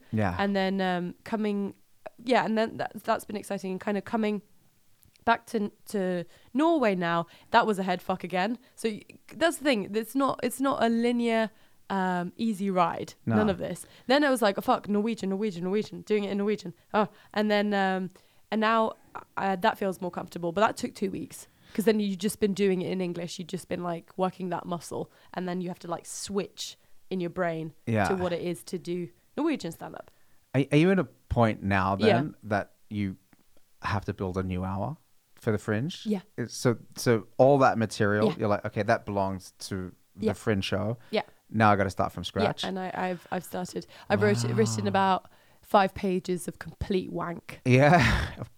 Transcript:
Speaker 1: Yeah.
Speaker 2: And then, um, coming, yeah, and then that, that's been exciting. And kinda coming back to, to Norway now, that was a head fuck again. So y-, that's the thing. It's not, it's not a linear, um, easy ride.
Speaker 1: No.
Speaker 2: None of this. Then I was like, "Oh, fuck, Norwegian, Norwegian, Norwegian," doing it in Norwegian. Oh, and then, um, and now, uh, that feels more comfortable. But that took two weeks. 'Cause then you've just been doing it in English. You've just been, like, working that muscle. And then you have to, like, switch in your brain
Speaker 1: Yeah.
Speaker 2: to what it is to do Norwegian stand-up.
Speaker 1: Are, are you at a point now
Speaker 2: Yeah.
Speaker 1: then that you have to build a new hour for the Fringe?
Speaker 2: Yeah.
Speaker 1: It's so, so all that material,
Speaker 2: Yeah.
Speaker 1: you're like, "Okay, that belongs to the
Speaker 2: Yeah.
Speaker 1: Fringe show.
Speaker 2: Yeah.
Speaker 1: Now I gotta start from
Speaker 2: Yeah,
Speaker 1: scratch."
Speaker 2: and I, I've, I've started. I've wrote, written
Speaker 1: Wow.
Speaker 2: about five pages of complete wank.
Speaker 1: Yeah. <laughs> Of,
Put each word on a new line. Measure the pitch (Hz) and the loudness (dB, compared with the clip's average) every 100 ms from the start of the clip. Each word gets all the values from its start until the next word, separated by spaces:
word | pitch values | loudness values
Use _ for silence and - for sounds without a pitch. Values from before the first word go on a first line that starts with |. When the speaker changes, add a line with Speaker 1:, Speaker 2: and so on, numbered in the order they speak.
| - | -4
Speaker 1:
Yeah. | 107 98 87 | -2 0 0
Speaker 2:
And | 202 196 | 0 0
then, | 190 196 | 0 0
um, | 185 180 175 - | 0 -2 -4 -10
coming, | - 220 214 202 196 - _ _ - - | -8 -4 -2 -2 -4 -8 _ _ -20 -12
yeah, | 240 226 175 | 0 2 2
and | 220 | 0
then | 226 - | -2 -4
that, | - 208 | -8 -6
that's | - 220 - | -4 -4 -4
been | 208 | -10
exciting. | - 196 190 | -6 -6 -6
And | 185 | -6
kinda | - 202 | -4 -4
coming | - 233 214 208 - _ _ _ _ _ _ _ | -2 -2 0 -2 -8 _ _ _ _ _ _ _
back | - 226 - | 0 0 0
to, | 226 202 - - | -4 -4 -8 -8
to | 208 185 180 165 - - | -4 -2 -2 -6 -16 -6
Norway | 247 320 330 226 185 | 0 2 4 2 2
now, | 170 170 165 - - | 0 0 -2 -12 2
that | 226 220 | 4 4
was | 190 | 0
a | |
head | 190 180 | -2 -4
fuck | - 185 180 | -4 -6 -4
again. | 180 196 247 - - | -2 -2 -4 -12 -6
So | 226 | -6
y-, | 208 - - - - | -6 -14 -20 -20 -2
that's | 330 - | 0 2
the | |
thing. | 277 220 190 208 | 0 0 0 -4
It's | 220 269 | -2 0
not, | 269 - | 0 0
it's | 247 - | -4 -2
not | 269 - | -2 2
a | 233 | 2
linear, | 233 240 240 233 226 220 - _ _ - | 2 2 2 2 0 0 -6 _ _ -4
um, | 196 185 180 180 - | 0 0 0 -4 -4
easy | 226 185 202 | -4 -2 0
ride. | 185 165 - - - - | 2 2 0 -10 -8 0
Speaker 1:
No. | 117 | 2
Speaker 2:
None | 214 | 2
of | 180 | 0
this. | - 175 - - - | -4 -8 -12 -14 0
Then | 277 294 | 4 4
I | |
was | 254 | 4
like, | 214 202 | 2 2
"Oh, | |
fuck, | 254 226 185 | 0 0 2
Norwegian, | 208 226 220 190 | 0 0 -2 -2
Norwegian, | 190 220 170 | -2 -2 -4
Norwegian," | 180 208 - 175 | -2 -2 -2 -10
doing | - 214 196 | -2 -2 0
it | |
in | 202 | -2
Norwegian. | 208 208 175 - _ | -2 -2 -6 -14 _
Oh, | 208 208 - - | 0 0 -4 -8
and | 208 214 | -2 2
then, | 208 208 | 2 2
um, | 196 190 190 185 - _ _ _ | 2 2 0 -4 -10 _ _ _
and | 214 | 0
now, | 214 226 220 - - - - - | 2 4 2 -4 -16 -18 -12 -4
uh, | 196 185 | -2 2
that | 220 - | 0 0
feels | 196 180 | -4 -4
more | 180 | -8
comfortable. | 185 165 175 170 | -8 -10 -6 -4
But | 175 | 2
that | 220 - | 2 0
took | 240 | -8
two | - 196 | -4 -4
weeks. | 185 - - - _ - | -4 -10 -14 -20 _ -8
'Cause | - | 0
then | 202 214 | 2 2
you've | 208 185 | 0 -2
just | 208 - | -4 0
been | 214 | 0
doing | 190 196 185 | 2 2 2
it | 160 | -2
in | 185 | -2
English. | 180 170 170 - | -4 -4 -8 -10
You've | 165 | -10
just | 180 - | -10 -6
been, | 175 | -6
like, | 175 170 - - | -6 -8 -10 -4
working | 185 - 180 | -4 -2 -6
that | 165 175 | -6 -6
muscle. | 170 - - - _ - | -8 -8 -10 -10 _ -14
And | 185 180 | -8 -6
then | 180 | -6
you | 180 | -6
have | 180 | -10
to, | 170 | -10
like, | 170 - | -10 -10
switch | - - 196 165 - - - _ - - | -12 -6 -6 -6 -10 -14 -14 _ -20 -8
in | 185 | -4
your | 170 | -4
brain | 180 175 160 160 - - | -2 -2 -2 -8 -8 -2
Speaker 1:
Yeah. | 110 95 | 2 2
Speaker 2:
to | 190 | 0
what | 180 | -2
it | 170 | -2
is | 180 170 - | -4 -6 -8
to | 180 | -10
do | 170 175 170 - _ - | -6 -8 -8 -14 _ -4
Norwegian | 320 277 165 | -2 -2 -6
stand-up. | 165 165 - - _ - - _ 131 | -10 -14 -14 -18 _ -20 -20 _ -2
Speaker 1:
Are, | 131 | 2
are | 147 | 4
you | 175 | 6
at | 190 | 4
a | 123 - _ | 0 -8 _
point | 120 113 - | 2 4 2
now | 98 98 95 98 | 2 2 2 4
Speaker 2:
Yeah. | 107 | 4
Speaker 1:
then | - 151 - | 4 2 -8
that | 107 101 - _ - | -2 -2 -2 _ -8
you | 104 98 92 _ _ _ - - _ | -4 -4 -4 _ _ _ -20 -20 _
have | - 104 - | -4 -4 -4
to | |
build | 95 95 92 | -6 -4 -2
a | |
new | 92 90 | -2 -4
hour | 92 95 117 156 _ _ _ - | -4 -4 -6 -8 _ _ _ -6
for | 117 | -2
the | 107 | -2
Fringe? | - 107 151 - 220 | 0 -2 -2 -6 -4
Speaker 2:
Yeah. | 196 - - | -4 -4 -8
Speaker 1:
It's | 117 - | -8 0
so, | 127 113 - - | 0 0 -6 -4
so | 127 113 - - | 2 2 0 4
all | 131 143 | 6 8
that | 127 98 | 6 4
material, | 107 - 104 104 107 | -2 0 2 4 2
Speaker 2:
Yeah. | - | 0
Speaker 1:
you're | 107 | 0
like, | 101 104 | 0 -2
"Okay, | 110 | -4
that | 104 110 - | 0 0 0
belongs | 101 95 95 - - - | -2 -2 -4 -12 -18 -8
to | 98 92 - _ 95 | -8 -8 -14 _ -6
the | 107 | -4
Speaker 2:
Yeah. | |
Speaker 1:
Fringe | 98 - 101 | -2 -2 -2
show. | - 98 101 - - | 0 -2 -4 -6 -4
Speaker 2:
Yeah. | 104 - - _ | -6 -6 -16 _
Speaker 1:
Now | 107 110 | 4 6
I | 101 | 6
gotta | 98 | 2
start | - 98 | 0 -4
from | - | -4
Speaker 2:
Yeah, | 90 | -6
Speaker 1:
scratch." | - - - | 0 0 0
Speaker 2:
and | 190 190 | -4 -6
I, | 185 - | -6 -4
I've, | 185 175 - | -4 -6 -6
I've | 185 | -8
started. | - 185 180 196 - - - | -6 -8 -8 -10 -12 -18 -2
I've | 202 | 2
wrote, | 208 117 120 | 4 2 2
written | 123 110 110 98 | 2 2 2 0
Speaker 1:
Wow. | |
Speaker 2:
about | 190 190 180 - - _ _ | 2 4 2 -2 -20 _ _
five | - 208 190 | 4 6 6
pages | - 202 185 - 180 - | 2 -2 -2 -2 -4 -6
of | - | -12
complete | 165 - - 190 - | -16 -10 -2 -2 -2
wank. | 170 165 170 - - 127 | -6 -6 -8 -12 -4 6
Speaker 1:
Yeah. | 127 143 170 117 - - | 8 8 8 6 2 -2
<laughs> | - | -8
Of, | - | -14